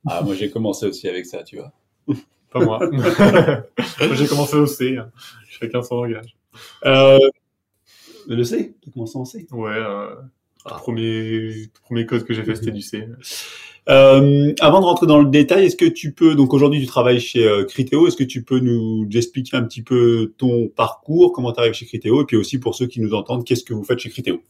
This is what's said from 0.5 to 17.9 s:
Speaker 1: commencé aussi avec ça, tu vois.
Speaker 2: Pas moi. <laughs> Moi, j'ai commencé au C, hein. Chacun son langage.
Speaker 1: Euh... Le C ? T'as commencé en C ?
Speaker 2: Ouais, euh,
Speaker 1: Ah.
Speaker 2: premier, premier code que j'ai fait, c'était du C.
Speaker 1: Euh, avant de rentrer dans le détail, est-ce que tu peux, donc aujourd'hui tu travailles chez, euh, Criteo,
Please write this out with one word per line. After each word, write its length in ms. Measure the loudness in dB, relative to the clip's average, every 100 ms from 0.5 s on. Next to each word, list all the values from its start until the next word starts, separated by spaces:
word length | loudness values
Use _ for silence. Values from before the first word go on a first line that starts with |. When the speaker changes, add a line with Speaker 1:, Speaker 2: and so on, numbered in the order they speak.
Speaker 1:
commencé 340 | -4 -6 -4
aussi 220 | -6 -6 -8
avec 180 | -8
ça, 160 | -10 -16
tu 160 | -16 -20
vois. 160 | -20 _ _ _ -8 -8 _ _ _
Speaker 2:
Pas 120 | -2
moi. 160 | 0 0
<laughs> 120 | -2
Moi, 1200 | -2 -2 4 4 6 2 -2 -6 -10 -10 -4 -2
j'ai 140 | 0 0
commencé 280 | 0 0
au 120 | 2 0
C, 300 | 0 -4 -4
hein. 120 | -10 _ -20 -20 _
Chacun 320 | -12 -8 -6
son 220 | -6 -6
langage. 340 | -6 -8 -14 _ _ -20 -20 -4
Speaker 1:
Euh... 320 | 2 6 8 8 6 2 _ _ _ _ _ _ _ -20 -6
Le 160 | -4
C ? 320 | -2 -2 -6 _
T'as 60 | -20
commencé 260 | -14 -12 -12
en 80 |
C ? 220 | -14 -16 -14
Speaker 2:
Ouais, 200 | -10 -8
euh, 380 | -6 -8 -10 -12 -16 -20 _ _ _
Speaker 1:
Ah. 100 | -20 -14
Speaker 2:
premier, 920 | -10 -6 -4 -4 -4 -6 -6 -12 -18 _
premier 220 | _ -6
code 180 | -2 -4
que 120 | -4
j'ai 80 | -6
fait, 120 | -6
c'était 140 | -6 -6
du 120 | -8
C. 260 | -10 -12 -12 -18 -16 -14 -16 -18 -20 _ 4
Speaker 1:
Euh, 640 | 8 8 8 6 4 0 2
avant 180 | 4 4
de 60 |
rentrer 220 | 4 2 2
dans 120 | 2
le 100 | 2
détail, 360 | 2 4 4
est-ce 100 | 2
que 100 | 2
tu 260 | 0 0 -12
peux, 240 | 2 2
donc 180 | 4 2
aujourd'hui 260 | 4 2 0
tu 60 |
travailles 340 | -2 0 2 0
chez, 280 | 0 0 2
euh, 180 | 2
Criteo, 420 | -2 -6 -2